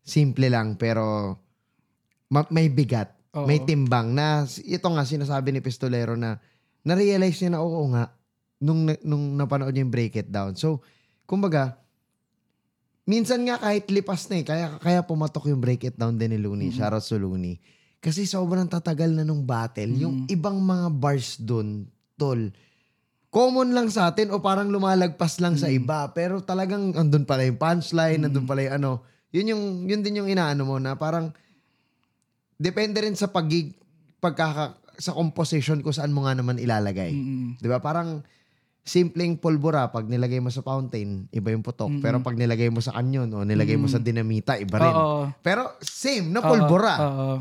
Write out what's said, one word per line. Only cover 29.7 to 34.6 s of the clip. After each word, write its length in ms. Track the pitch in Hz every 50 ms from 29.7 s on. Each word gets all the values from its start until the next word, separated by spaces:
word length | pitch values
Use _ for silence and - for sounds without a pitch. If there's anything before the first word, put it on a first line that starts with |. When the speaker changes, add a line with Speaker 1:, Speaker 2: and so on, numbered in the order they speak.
| 185 180 180
Speaker 1:
yun 160 | 185 202 208
din 200 | 202 208 208 208
yung 80 | 202 196
inaano 340 | 196 190 175 151 143 143 139
mo 140 | 135 135 131
na 160 | 135 131 135
parang 400 | 135 156 156 160 170 165 160 151 _ _ _ _ _ _ _ _ _ _ _ _ _ _ _ _ _ _ _ _ _ _ _ _
depende 460 | _ 147 175 180 196 214 214 208 214
rin 140 | 208 214 202
sa 120 | 180 202
pagig-, 480 | 190 190 185 165 156 151 170 160 143 - _ _ _ _ _ _ _ _ _
pagkaka-, 600 | - 175 147 - 165 156 151 147